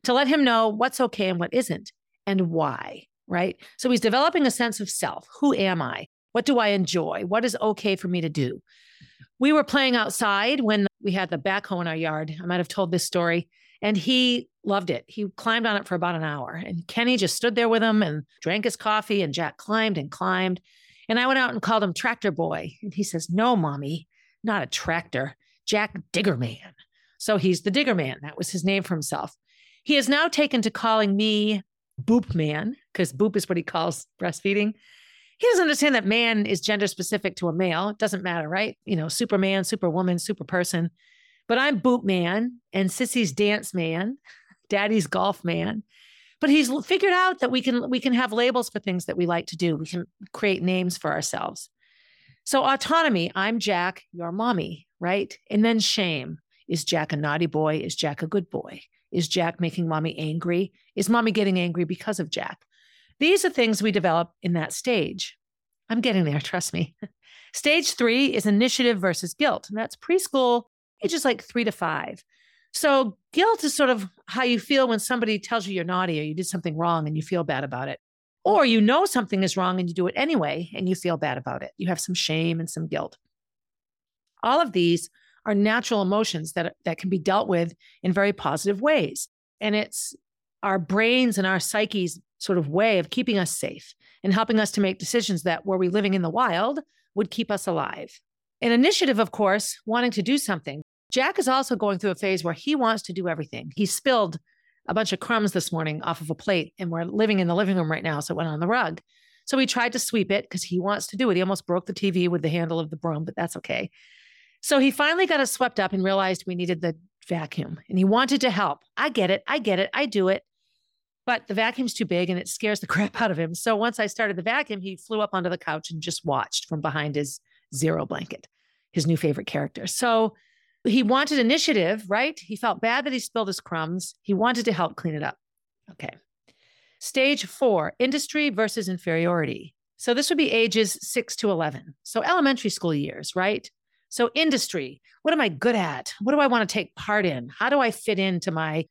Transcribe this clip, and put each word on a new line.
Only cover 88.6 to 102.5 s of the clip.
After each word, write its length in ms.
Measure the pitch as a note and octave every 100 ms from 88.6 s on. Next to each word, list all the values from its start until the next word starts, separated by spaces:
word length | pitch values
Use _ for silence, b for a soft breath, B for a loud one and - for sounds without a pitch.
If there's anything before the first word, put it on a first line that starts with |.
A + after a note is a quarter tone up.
| G3 G3+
ways. 480 | C#4 D4+ D#3 C#4 - _ _ -
And 160 | G#3+ G#3
it's 400 | - - - - _ _ _ -
our 160 | G3+ F#3+
brains 580 | E3 G3 A3+ B3+ B3 G3
and 80 | F#3
our 140 | F#3+
psyche's 580 | - G#3+ G#3+ G#3 F3 - _ -
sort 200 | - F3+
of 100 | C#3+
way 300 | E3 A3+ G3
of 120 | D#3+
keeping 280 | - B3 G3+
us 180 | F3 -
safe 380 | - - - - b b
and 100 | F#3+
helping 260 | G3 A3 A3
us 120 | G#3
to 80 | -
make 180 | G3 F#3
decisions 460 | F3 A#3+ G3 F3
that, 200 | F3 E3
were 140 | G3 F#3+
we 100 | F3+
living 260 | G3+ G3
in 80 | F#3+
the 80 | E3+
wild, 500 | G3 B3 E3+ A3 C#4+ - _ _
would 160 | G3 G#3
keep 200 | - F#3
us 160 | G3+ -
alive. 540 | E3 C#3 - - - _ _ _ -
An 120 | A#3
initiative, 460 | A#3 D4 F#4+ D4 A3
of 120 | A3
course, 480 | - G3+ G3+ - - -
wanting 240 | A#3 B3
to 100 | G#3+
do 160 | G3 C#4
something. 440 | - F3 D3 C#3+ - _ -
Jack 280 | B3+ C#4+ G4
is 100 | C4
also 280 | C4 C4 A3+
going 220 | G#3 F#3+
through 120 | G#3
a 60 | F3
phase 260 | G3 F#3
where 120 | E3